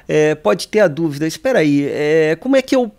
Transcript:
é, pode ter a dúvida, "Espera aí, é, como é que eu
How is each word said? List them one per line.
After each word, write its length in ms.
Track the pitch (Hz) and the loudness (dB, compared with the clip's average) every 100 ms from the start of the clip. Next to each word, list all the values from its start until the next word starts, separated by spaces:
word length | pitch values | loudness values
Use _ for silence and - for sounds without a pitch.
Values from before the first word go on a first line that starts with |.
| - | -4
é, 260 | 151 151 | 0 0
pode 320 | 151 208 196 - | 0 -2 -2 -2
ter 140 | 214 | 0
a 80 | 190 | 2
dúvida, 360 | 143 165 139 | 0 -4 -4
"Espera 360 | 160 - 262 240 | -6 -4 -2 0
aí, 260 | 156 143 143 | 2 2 0
é, 480 | 120 151 160 156 160 | -2 0 2 2 -2
como 160 | 254 269 | 0 0
é 60 | |
que 120 | 262 | 2
eu 160 | 269 233 | -2 -2